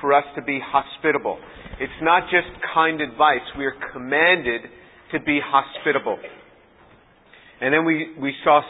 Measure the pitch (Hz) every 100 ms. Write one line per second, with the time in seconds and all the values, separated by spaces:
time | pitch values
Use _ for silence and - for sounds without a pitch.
0 | 143 143 143 151 127 139 127 170 - -
1 | 160 143 113 - - - - - 135 -
2 | 160 180 175 180 170 - - 165 160 156
3 | 143 117 151 127 - 143 135 - - 135
4 | 127 143 170 180 123 117 - - - -
5 | - 151 151 143 - 135 135 - 156 139
6 | 117 98 - - - _ _ _ _ _
7 | _ _ _ - - - 127 156 165 160
8 | 160 - 139 139 165 147 -